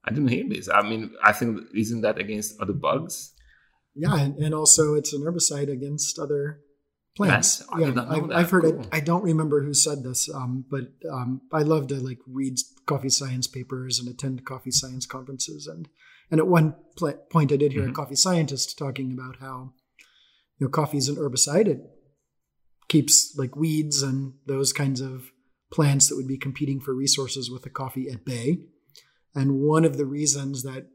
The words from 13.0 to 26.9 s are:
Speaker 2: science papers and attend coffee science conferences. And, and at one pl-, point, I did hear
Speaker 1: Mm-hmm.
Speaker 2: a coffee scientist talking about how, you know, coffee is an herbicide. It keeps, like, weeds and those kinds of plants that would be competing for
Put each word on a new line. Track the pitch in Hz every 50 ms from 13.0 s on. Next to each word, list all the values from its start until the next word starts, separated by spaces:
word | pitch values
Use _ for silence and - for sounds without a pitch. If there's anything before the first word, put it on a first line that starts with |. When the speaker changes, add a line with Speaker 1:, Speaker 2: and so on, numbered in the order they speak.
| - 135
Speaker 2:
science | - - 139 131 127 127 123
papers | - - 131 123 - 131 127 127 127 123 123
and | 123 123
attend | 123 - 139 135 131 123 -
coffee | - 131 127 - 131
science | 123 - - 131 127 127 -
conferences. | - - 131 127 135 135 127 - - 156 151 143
And, | 151 160 170 160 - _ _ _ _ - _ _ _
and | 160 156
at | 156 185
one | 175 165 156 156 147 - - _ _ -
pl-, | 170 147 139 - - _
point, | - 165 147 131
I | 147
did | 135 147 143
hear | 131 139
Speaker 1:
Mm-hmm. | 135 123
Speaker 2:
a | 131
coffee | 156 143 - 139
scientist | - - 190 180 165 156 131 139 123 - - -
talking | - 147 135 131 - 135 127
about | 127 123 127 131 127 -
how, | 135 135 131 127 131 131 _ _ _ _ _ _ - _ _ _ _ _ _ _ _ _ _ _
you | 143
know, | 131
coffee | - 160 147 147 147 143
is | 127 139
an | 147
herbicide. | 143 151 139 123 120 - 143 143 185 226
It | 196 139 - - - _ _ _ _ _ _ _ _ _ _ _ _ _ _ _ _ _ _ _ _
keeps, | - 156 - - - - - - - 139
like, | 135 123 -
weeds | 143 156 160 156 156 156 151 139 131
and | 139 135 131 135 135 135 131 _ _
those | 139 135 135 135 131 -
kinds | - 143 135 135 123
of | 135 131 127 127 123 - _ _ _ _ _ _ _ _
plants | - - 156 143 139 139 - -
that | -
would | - 131 131
be | 135
competing | 135 - 139 127 - 147 135 139 135
for | - 139